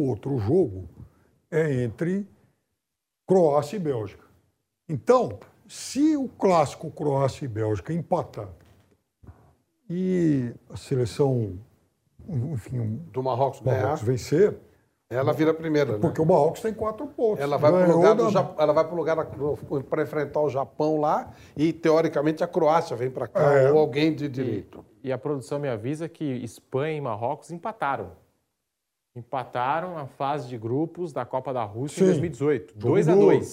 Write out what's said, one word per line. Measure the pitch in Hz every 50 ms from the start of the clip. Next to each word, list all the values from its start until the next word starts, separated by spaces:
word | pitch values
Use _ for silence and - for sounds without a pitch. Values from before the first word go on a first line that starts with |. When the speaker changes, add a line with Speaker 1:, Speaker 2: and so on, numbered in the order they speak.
| 151
Speaker 1:
outro | 131 117 101 - 139 143
jogo | 131 101 101 147 190 175 120 95 95 92 - - - - - _ _ _ _ _ _ _ -
é | - 151 160 151 135 127 123
entre | 117 101 - 165 165 185 202 202 - _ _ _ _ _ _ _ _ _ _ _ _ _ _ _ _ _ _ _
Croácia | - 185 190 175 151 139 147 143 - -
e | 214
Bélgica. | 175 151 135 113 107 98 - - _ _ _ _ _ _ _ _ _ _ _ _ _
Então, | - 165 120 - - 240 254 220 139 101 - - - _ _ _
se | - - - - - - 254 294 320 311
o | 285 269 220
clássico | - - - 196 180 165 147 135 - - - 151
Croácia | - - 160 147 135 135 139 135 - - 151
e |
Bélgica | 127 104 107 110 107 107 104 - -
empatar | 160 170 151 - 185 165 - - - - 107 98 90 - _ _ _ _ _ _ _ _ _ _ _ _ _ - - _ _ _ _ _ _ _ _ _ _ -
e | 170 180 185 185 185 180 170 160 147 135 123 120 113 - _ -
a | -
seleção, | - - - 139 127 123 107 - - 147 135 131 120 113 98 90 92 - _ _ _ _ _ _ _ _ _ _ - - -
enfim, | 175 123 117 165 160 110 - - 131 123 113 107 110 131 170 -
Speaker 2:
Do | - 131 131
Marrocos | 131 123 120 135 139 - -
Speaker 1:
Marrocos | 113 131 131 131 131
Speaker 2:
ganhar, | 135 151
Speaker 1:
vencer, | 160 - 110 131 120 - - 143 160 208 208 - - - _ _ _ _ _ _ _ _ -
Speaker 2:
ela | 113 123 135 151 143
vira | 135 156 156
a | 156
primeira, | 160 165 160 151 147 143 120 110
né? | 104
Speaker 1:
porque | 107 165 - -
o | 160
Marrocos | 160 190 160 143 160 160 -
tem | - 226
quatro | 214 - 220 214 220 220 294
pontos. | 277 - - 254 220 208 - 139
Speaker 2:
Ela | - -
vai | - 143 151
pro | 175 185
Speaker 1:
Ganhou | 180 170 165
Speaker 2:
lugar | 165 170 - -
do | 220 233
Speaker 1:
da | 220
Speaker 2:
Ja-, | 180 185 180 - - -
ela | 156 147 151
vai | 156 160
pro | 160 175
lugar | 170 147 151 160
da, | 160 151 - - - 139 147 139 - - - 165 139 123 -
pra | 165 156 151
enfrentar | - - 156 143 135 - 151
o | 151 147
Japão | 123 135 131 - _ - 151 156 156 151
lá | 147 151 175 233 254 - - - - - -
e, | 143 147 165 156
teoricamente, | 160 - 160 156 160 165 - - 151 143 156 160 156 185
a |
Croácia | 170 - 180 160 147 156 175 - - 131
vem | 113 123 131
pra | 127 135 127
cá, | 110 - 190 156 143 139
Speaker 1:
É. | 139 131 135
Speaker 2:
ou | 151 156
alguém | 151 139 127 147 151 165 151
de | 131 143
Speaker 3:
E, | 143
Speaker 2:
direito. | 120 127 123 113 - 98 82 - - - - _ _ _ -
Speaker 3:
e | 131
a | 131
produção | 123 - 147 147 135 120 - 147
me | 143 143
avisa | 139 120 104 104 127 151 151 165
que | 160 - - 160
Espanha | 143 127 120 - 110 - - _ _ - 131 143 160 156
e | 151
Marrocos | 143 123 110 104 113 123 151 160 - -
empataram. | 170 170 - 226 214 - - 139 135 117 98 90 87 - _ _ _ _ _ _ _ _ _ _ _ _ _ _ _ _ _ _ -
Empataram | 123 113 _ - 131 120 - - 127 123 131 147 165 170 185 175
a | 160 143
fase | 131 - - 143 135 147 147 131 127
de | 127
grupos | 117 107 113 123 139 160 160 165 170 180 165 135
da | 139 120
Copa | - - 131 131 147 131
da | 123 113
Rússia | 101 98 113 135 147 - -
em | 190
Speaker 1:
Sim. |
Speaker 3:
dois | 185 180 147
mil | -
e | -
dezoito. | 135 - 135 147 147 120 - - -
Speaker 1:
Jogo | 107 104 120 156
Speaker 3:
Dois | 196 165
a | 151 180
dois. | 202 202 185 160 127
Speaker 1:
duro, | - -